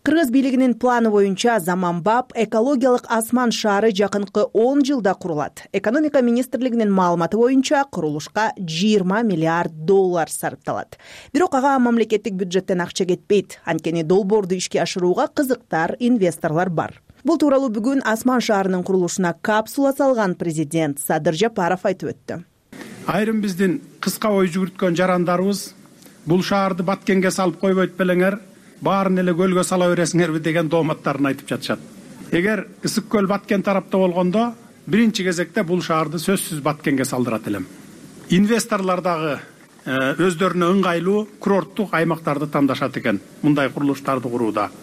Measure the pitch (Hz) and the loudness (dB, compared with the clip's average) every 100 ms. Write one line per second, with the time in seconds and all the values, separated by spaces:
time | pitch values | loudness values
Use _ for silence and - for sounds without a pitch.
0 | - 311 277 262 262 247 262 226 247 240 | 2 2 2 2 2 2 2 2 2 2
1 | 226 208 202 185 240 220 185 180 180 175 | 4 4 2 2 2 2 0 0 0 0
2 | 175 240 254 240 214 226 247 285 254 247 | 0 0 -2 -4 -2 0 2 2 2 2
3 | - 226 226 240 240 214 220 202 226 196 | 0 -4 0 0 0 0 0 2 2 2
4 | 202 208 202 208 208 202 233 285 262 277 | 0 0 -2 -2 0 2 2 2 2 0
5 | 196 180 180 147 120 - - 196 208 277 | 0 -2 -4 -4 -6 -10 -8 -4 0 0
6 | 302 294 240 233 262 226 254 233 208 190 | 2 2 2 0 -2 -4 -2 0 2 2
7 | 180 175 170 208 240 269 262 294 269 - | 2 0 0 2 4 2 2 0 0 -4
8 | 156 151 151 208 220 - 175 160 214 214 | -4 -6 -6 -2 -2 -4 -8 -2 2 2
9 | 180 202 240 170 160 165 180 160 160 196 | 2 0 0 0 0 0 -2 -4 2 4
10 | 185 175 151 - 151 120 - 110 - - | 4 0 -4 -6 -8 -8 -6 -6 -8 -18
11 | - - - 294 359 262 277 269 240 233 | -20 -20 -6 0 2 2 2 2 2 2
12 | 220 214 220 185 190 185 180 180 175 - | 0 -2 -2 -4 -2 -2 0 -4 -2 0
13 | 180 175 _ 202 190 - - 160 165 165 | 0 0 _ 2 2 -10 -4 -4 -2 -4
14 | 156 185 196 214 185 185 - 185 170 196 | 2 2 4 0 0 -4 -2 -2 -2 0
15 | 180 185 302 - 262 254 _ 160 170 - | 0 2 0 0 0 -2 _ -2 -2 0
16 | 240 247 180 - 165 156 185 160 107 - | 0 2 2 0 -2 0 0 -2 -4 -10
17 | _ - 269 320 294 269 269 214 220 277 | _ -6 -2 2 4 4 2 -2 0 0
18 | - 220 247 254 226 202 190 185 180 190 | 0 -2 0 0 2 0 0 -2 0 0
19 | 175 - 180 165 - 214 220 - 277 269 | 0 0 -2 -2 0 0 -2 0 0 2
20 | 277 240 196 180 170 156 147 165 156 143 | 2 2 0 -2 -4 -4 -2 0 -2 -4
21 | - 160 160 160 226 220 170 180 208 185 | -2 0 0 0 -2 0 -2 0 -2 -2
22 | 147 - - 110 - _ _ - - - | -6 -10 -10 -12 -12 _ _ -20 -18 -12
23 | - 165 220 220 202 175 196 151 - - | -4 -2 0 -2 -4 0 0 0 -8 -8
24 | 196 - 220 196 190 175 185 - 185 170 | -6 -2 0 2 2 0 -4 -2 0 2
25 | 185 180 175 175 190 196 - - - - | 2 2 2 0 0 -2 -6 -16 -20 -20
26 | - - 151 185 175 196 196 180 180 190 | -20 -14 0 0 2 0 0 -2 -2 -2
27 | - 190 185 185 185 165 196 190 180 - | 0 2 2 2 -2 0 0 2 0 0
28 | 185 180 185 202 - - - - - 196 | 0 2 2 0 -12 -20 -20 -4 0 0
29 | 190 185 185 165 190 180 175 190 180 175 | 2 2 2 2 2 2 0 2 2 2
30 | 160 175 175 160 165 160 160 165 160 151 | 2 2 0 0 -2 0 0 0 0 -2
31 | 160 131 139 135 - 120 - 107 - - | -4 0 -2 -2 -6 -8 -4 -6 -8 -20
32 | - - - 165 196 208 - - - - | -20 -20 -4 0 0 -2 -6 -8 -4 -4
33 | - 214 190 202 - 202 196 190 - 196 | -2 0 0 -2 -2 -2 0 -2 0 0
34 | 185 175 180 208 240 226 - - - 196 | 2 2 0 0 -2 -4 -20 -18 -2 2
35 | 226 - 185 170 175 226 170 180 156 160 | 2 2 -2 -2 -2 -4 -2 -2 0 -2
36 | 160 160 170 190 - 156 143 151 160 135 | -2 -4 -2 -2 -2 -4 -4 -2 -2 0
37 | 127 127 120 110 - 101 92 - - - | -2 -2 -2 -4 -4 -6 -8 -14 -20 -20
38 | - - - 175 208 226 - 208 190 180 | -20 -20 0 2 4 2 0 -2 0 0
39 | 180 165 156 127 - - - - - 131 | 0 -2 -2 -6 -10 -20 -20 -14 -4 -2
40 | 131 143 190 160 185 175 170 196 185 170 | 0 2 0 2 0 2 2 2 2 0
41 | 175 208 214 - 196 196 - - 190 165 | 0 0 -2 -6 0 0 0 -6 -2 0
42 | 170 160 160 143 151 151 139 123 135 123 | 0 -2 -2 -4 -2 0 0 0 -4 -2
43 | 117 101 - - 147 147 135 156 143 139 | -4 -4 -6 -2 0 2 0 0 -2 -2
44 | - 131 120 120 113 104 101 - | -2 -2 -2 -2 0 0 -4 -6